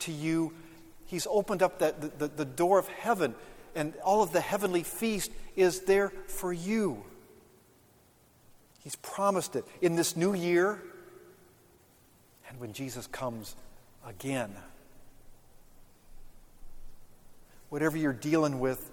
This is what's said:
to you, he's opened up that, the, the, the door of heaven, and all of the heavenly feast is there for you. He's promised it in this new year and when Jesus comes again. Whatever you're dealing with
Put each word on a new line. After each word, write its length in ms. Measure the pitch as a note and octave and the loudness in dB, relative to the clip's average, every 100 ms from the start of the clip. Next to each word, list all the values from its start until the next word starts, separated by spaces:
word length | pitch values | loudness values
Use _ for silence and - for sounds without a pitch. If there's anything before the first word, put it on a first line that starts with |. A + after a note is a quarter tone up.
to 100 | - | -8
you, 420 | D3+ D#3+ E3 D#3+ - - - - - - | -4 0 0 0 -4 -18 -20 -20 -20 -8
he's 220 | F3 G#3+ | -6 0
opened 320 | G#3 G3+ F#3+ | 0 2 2
up 160 | F#3 - | 2 4
that, 220 | D#3 D3+ | 0 2
the, 260 | D3+ C#3 D3 | -6 -4 -4
the, 20 | |
the 160 | D3 | -2
door 360 | C#3+ B2+ F3 G3 | -4 0 4 4
of 80 | F3+ | 4
heaven, 460 | - G#3+ G#3 C#3+ A2 - - - | -2 -2 2 0 -2 -14 -20 -10
and 200 | E3 D3+ - | -6 -4 -2
all 200 | F#3+ G#3+ | 2 4
of 100 | F#3+ | 4
the 80 | E3+ | 2
heavenly 420 | - G3 G3 F3+ | 0 0 0 0
feast 480 | D#3 - A3+ G#3 - - - | -2 -2 -2 0 -4 -8 -6
is 280 | - F#3 F3+ | 4 4 4
there 260 | - G3 G3 - - | 4 4 2 -2 -10
for 260 | - F#3 | -6 -4
you. 520 | F3 F3+ A3+ G3 G#2+ G2+ - - - - _ _ _ _ _ _ _ _ _ - - _ _ | -4 0 0 0 -2 -10 -20 -20 -20 -20 _ _ _ _ _ _ _ _ _ -20 -20 _ _
He's 140 | C#3+ - | -16 -14
promised 580 | - - G3+ F#3+ - | -8 0 2 2 0
it 100 | C3 - - | -4 -6 0
in 140 | F3 | 4
this 220 | E3+ D#3+ E3 | 4 2 2
new 180 | F#3 | 2
year 480 | G3 F3 F3 F#3+ G#3 - - - - - - - - _ _ _ _ _ _ _ _ - | 2 4 6 4 2 -8 -18 -20 -20 -20 -20 -20 -20 _ _ _ _ _ _ _ _ -18
and 100 | B2+ | -12
when 140 | A#2+ | -10
Jesus 340 | G#2 C3+ A#2+ - | -8 -8 -8 -10
comes 480 | - C3 A#2 G2+ - - - - - | -6 -6 -6 -10 -14 -16 -20 -20 -20
again. 460 | A#2+ G2+ C3+ C3 G#2+ G2 - - - - - - - - - - - - - - - - - - - - - - - - - - - - - - - | -16 -10 -4 -2 -4 -8 -18 -20 -20 -20 -20 -20 -20 -20 -20 -20 -20 -20 -20 -20 -20 -16 -16 -18 -20 -16 -14 -10 -12 -12 -16 -20 -20 -20 -20 -20 -10
Whatever 280 | D3 D#3 D#3 | 0 2 4
you're 160 | D3+ | 2
dealing 460 | A#2+ D3 D#3+ D3+ C3 | 0 2 4 4 4
with 320 | C3 B2+ - | 0 0 -6